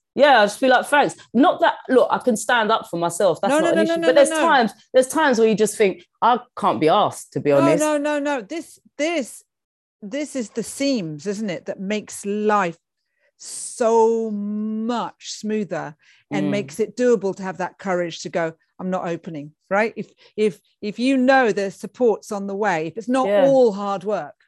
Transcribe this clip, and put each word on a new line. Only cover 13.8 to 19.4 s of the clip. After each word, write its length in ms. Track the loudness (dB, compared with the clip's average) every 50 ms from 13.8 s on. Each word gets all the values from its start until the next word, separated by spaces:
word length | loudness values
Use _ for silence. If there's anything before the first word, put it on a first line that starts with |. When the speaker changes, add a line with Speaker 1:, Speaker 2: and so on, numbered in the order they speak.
| 0 2 4 4 4 4 2 0 -2 -4
Speaker 2:
much 1000 | -6 -6 -6 -6 -6 -6 -6 -4 -4 -4 -4 -4 -4 -4 -6 -8 -10 _ -16 -16
smoother 640 | -14 -10 -6 -4 -4 -4 -4 -6 -6 -8 -8 -10 -12 _ _ _ _ _ _ -6
and 140 | -4 -2 -2
Speaker 1:
Mm. 40 | -2
Speaker 2:
makes 300 | -2 -4 -4 -6 -6 -6
it 160 | -6 -4 -2
doable 380 | 0 2 2 2 2 0 -4 -6
to 60 | -6
have 160 | -8 -10 -8 -8
that 200 | -8 -8 -10 -8
courage 420 | -4 -2 -2 -2 -2 -4 -8 -10
to 60 | -10 -6
go, 260 | -4 -4 -4 -4 -6 _ _ _ _ -10
"I'm 120 | -6 -4
not 160 | -4 -4 -4 -6
opening," 440 | -8 -8 -10 -12 -12 -12